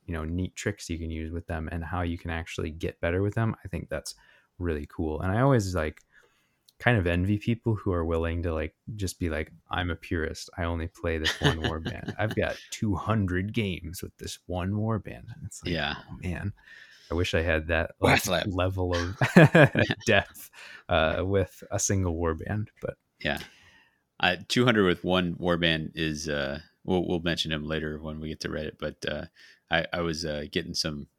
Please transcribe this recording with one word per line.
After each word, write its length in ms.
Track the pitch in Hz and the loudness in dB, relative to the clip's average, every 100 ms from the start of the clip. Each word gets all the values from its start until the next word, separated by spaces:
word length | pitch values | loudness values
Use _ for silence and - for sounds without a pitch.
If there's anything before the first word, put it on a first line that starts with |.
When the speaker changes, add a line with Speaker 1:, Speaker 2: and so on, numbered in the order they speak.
| - | -6
Speaker 1:
you 60 | |
know, 120 | 82 78 | -4 -2
neat 300 | 87 92 - | -2 -4 -4
tricks 340 | - 98 - | -6 -6 -6
you 100 | 82 | -6
can 120 | 82 | -6
use 200 | 80 80 | -6 -6
with 160 | 85 - | -8 -6
them 220 | 85 80 | -6 -4
and 120 | 82 80 | -6 -4
how 160 | 87 | -4
you 140 | 87 85 | -2 -4
can 140 | 87 | -6
actually 400 | 82 85 - 85 | -6 -4 -2 -2
get 300 | 80 90 - | -4 -6 -2
better 200 | 85 90 | 0 2
with 120 | 101 101 | 2 2
them," 200 | 110 - - | 0 0 -6
I 20 | |
think 200 | 82 - | -8 -4
that's 260 | 76 - - _ _ _ _ | -6 -6 -16 _ _ _ _
really 280 | 87 76 73 | -2 -2 -4
cool. 340 | - 80 78 | -4 -2 0
And 100 | 90 | 0
I 100 | 101 | 4
always, 340 | 135 131 95 90 | 6 4 4 0
like, 280 | 78 - _ _ _ _ _ _ _ _ | -2 -4 _ _ _ _ _ _ _ _
kind 180 | - 120 | 2 4
of 100 | 87 | 4
envy 300 | 87 92 104 | 2 2 2
people 360 | - 113 - 107 | 2 -2 0 0
who 160 | - | 0
are 120 | 87 82 | 0 0
willing 380 | 82 82 85 | 0 0 0
to, 100 | 85 | -2
like, 220 | 80 78 _ - 107 | -2 -4 _ -14 -6
just 240 | 92 - | -6 -2
be 100 | 85 | -2
like, 220 | 78 78 - _ | -2 -6 -10 _
"I'm 200 | - 90 | -4 -2
a 40 | 80 | -4
purist. 520 | - 87 78 - - - | -4 -2 -2 -6 -12 -4
I 80 | 85 | -2
only 220 | 85 82 | -2 -4
play 300 | - 85 82 | -4 -2 0
this 200 | 78 - | -2 2
one 180 | 82 80 | 0 2
warband. 540 | 80 80 80 - - | -2 -4 -6 -8 -10
Speaker 2:
<laughs> 60 | - | -4
Speaker 1:
I've 160 | 107 110 | -2 0
got 240 | 85 - - | -2 -4 -10
two 240 | - 110 90 | -4 -2 -2
hundred 580 | - 110 95 90 98 | 0 0 2 0 -2
games 500 | 113 104 85 82 95 | -2 -2 -4 -8 -10
with 140 | 87 _ | -12 _
this 220 | - - - | -12 -12 -8
one 260 | 90 90 | -4 -2
warband." 520 | 104 110 110 - - - 117 | 0 0 -2 -4 -14 -14 -14
And 100 | 131 | -14
it's 180 | - | -8
like, 100 | 92 | -2
Speaker 2:
Yeah. 220 | 85 73 73 | 0 0 -4
Speaker 1:
"Oh, 220 | - 69 | -10 -8
man, 300 | 92 87 104 - - - - - - | -6 -4 -4 -8 -18 -20 -20 -20 -4
I 40 | 82 | -2
wish 180 | 90 87 | 2 2
I 60 | |
had 240 | 82 78 78 | 2 0 2
that, 260 | 80 82 - | 0 0 0
like, 220 | 95 - | 4 4
Speaker 2:
Whack 40 | - | 2
lab. 200 | 87 104 | 0 0
Speaker 1:
level 480 | 90 90 95 90 87 | 0 0 0 0 0
of 220 | 87 95 127 - | -2 0 6 10
<laughs> 0 | |
Speaker 2:
<laughs> 680 | 156 170 143 - 117 - - | 10 10 8 6 0 0 4
Speaker 1:
depth, 460 | 101 - - - - - - _ | 4 4 -12 -20 -20 -20 -20 _
uh, 340 | 82 80 - 90 | 4 4 2 2
with 380 | 98 90 - - | 2 0 -4 -6
a 80 | 101 | -2
single 360 | - 101 92 82 | 2 2 2 0
warband." 520 | 85 80 - 107 107 _ | 0 -2 -2 -4 -4 _
But 160 | - - _ _ | -8 -8 _ _
Speaker 2:
Yeah. 200 | - 71 - - - - _ _ _ _ | -4 -2 -6 -18 -20 -20 _ _ _ _
Uh, 180 | 90 90 104 | 0 0 0
two 160 | - 123 | 2 4
hundred 200 | 110 95 | 6 4
with 180 | 85 | 4
one 320 | 90 92 90 85 | 2 2 2 -2
warband 560 | 90 85 85 80 78 - | 0 2 4 2 -2 -4
is, 340 | 80 76 80 | -2 -2 -4
uh, 320 | 73 67 71 - _ - | -2 -2 -6 -12 _ -2
we'll, 220 | 92 85 | 0 0
we'll 140 | 87 | -2
mention 300 | 85 78 82 | 0 -2 -2
him 120 | 78 76 | -4 -2
later 340 | 78 78 76 | -4 -4 -6
when 180 | 78 78 | -8 -8
we 80 | 78 | -8
get 100 | 78 | -6
to 80 | - | -6
Reddit, 280 | 78 78 - | -6 -6 -6
but, 260 | 76 - - | -10 -6 -6
uh, 160 | 76 82 _ - - _ | -6 -8 _ -20 -20 _
I, 140 | 82 80 | -2 0
I 80 | 85 | -2
was, 240 | 85 78 80 | -2 -2 -4
uh, 200 | 76 76 | -6 -4
getting 220 | 90 82 85 | -4 -4 -4
some 320 | 82 73 69 | -4 -4 -10